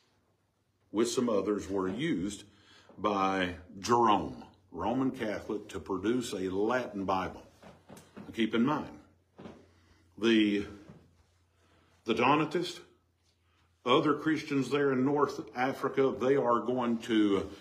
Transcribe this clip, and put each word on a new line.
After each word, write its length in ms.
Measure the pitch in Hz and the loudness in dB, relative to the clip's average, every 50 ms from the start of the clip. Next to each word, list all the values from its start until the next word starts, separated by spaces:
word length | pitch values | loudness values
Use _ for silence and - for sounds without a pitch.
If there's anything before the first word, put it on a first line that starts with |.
| _ _ _ _ _ _ _ _ _ _ _ _ _ _ _ _ _ _ | _ _ _ _ _ _ _ _ _ _ _ _ _ _ _ _ _ _
with 180 | 95 107 120 117 | 0 0 0 0
some 180 | - 135 123 117 | 0 0 0 2
others, 400 | 107 98 95 104 104 98 87 92 | 2 2 2 0 -2 -2 -2 -4
were 200 | 98 98 92 95 | -2 -2 -2 -2
used 560 | 101 117 151 170 107 87 92 104 - - - - _ _ _ - - - - - - | -2 -2 -2 -2 -2 -2 -2 -4 -6 -10 -14 -20 _ _ _ -20 -20 -20 -20 -20 -10
by 600 | - 95 104 101 98 95 95 95 95 92 90 87 82 - - - 98 | -4 -2 -2 0 2 2 2 2 0 -2 -4 -6 -10 -16 -18 -16 -8
Jerome, 640 | - 113 120 120 117 110 104 92 76 69 62 - - - - _ _ _ | 0 2 4 6 6 6 4 4 0 -4 -8 -12 -16 -20 -20 _ _ _
Roman 400 | - 82 92 107 123 131 131 127 | -10 -6 -4 -2 0 0 -2 -2
Catholic, 580 | - - 113 107 95 87 - - 107 104 - - | -2 -4 -4 -4 -4 -6 -6 -6 -8 -8 -8 -10
to 100 | - 90 | -12 -10
produce 520 | - - 95 92 95 110 123 127 117 - | -6 -6 -4 -2 0 0 0 0 -2 -4
a 160 | 107 92 92 92 | -6 -6 -4 -4
Latin 560 | 92 98 107 113 127 127 120 - 104 101 95 | -2 -2 0 0 0 -2 -2 -4 -6 -6 -4
Bible. 380 | 95 95 92 90 82 - - - - _ _ - - - - _ - - - - - _ | -2 -2 -2 -2 -4 -8 -12 -18 -20 _ _ -20 -20 -20 -20 _ -20 -20 -20 -20 -20 _
Now 160 | - - - | -18 -16 -8
keep 220 | - 113 113 110 117 | -2 -2 0 0 2
in 100 | 113 120 | 2 2
mind, 260 | 147 151 127 - - - - - _ _ _ _ _ _ - - - - - - _ _ _ _ _ _ _ _ _ _ | 2 0 -2 -4 -8 -14 -18 -20 _ _ _ _ _ _ -20 -20 -20 -20 -20 -20 _ _ _ _ _ _ _ _ _ _
the, 500 | 92 107 117 113 110 107 104 101 101 101 - - - - - - - - _ _ _ _ _ _ _ _ _ _ _ _ _ _ _ _ _ _ _ _ | -2 2 4 4 4 4 2 2 0 -4 -6 -10 -18 -20 -20 -20 -20 -20 _ _ _ _ _ _ _ _ _ _ _ _ _ _ _ _ _ _ _ _
the 100 | 110 110 | -2 0
Donatists, 640 | 110 123 135 147 156 151 151 - 175 170 - - - - - _ _ _ _ _ _ _ _ _ _ _ _ _ _ _ _ _ _ - | 2 4 4 4 4 2 0 -2 -4 -4 -6 -8 -12 -18 -20 _ _ _ _ _ _ _ _ _ _ _ _ _ _ _ _ _ _ 2
other 300 | 123 127 156 151 151 143 | 4 4 4 4 4 2
Christians 560 | - - 156 156 143 - - 143 135 123 117 | 2 0 0 0 0 -2 -2 -2 -2 0 0
there 220 | 139 147 143 139 | 0 2 2 2
in 120 | 131 127 127 | 2 2 2
North 360 | 143 143 147 139 139 - - 156 - - | 2 2 2 2 0 0 -4 -10 -8 -4
Africa, 580 | 123 127 135 127 - 139 127 - 135 135 131 110 | -2 -2 -2 -2 -2 -4 -2 2 2 2 2 2
they 200 | 101 120 131 143 | 2 2 2 4
are 240 | 139 120 120 120 113 | 4 4 4 2 2
going 380 | 107 123 127 127 120 117 117 113 | 2 0 -2 0 0 0 -2 -2
to 520 | - 120 113 107 107 101 98 92 - - - - | -2 0 2 4 4 4 2 0 0 -4 -10 -16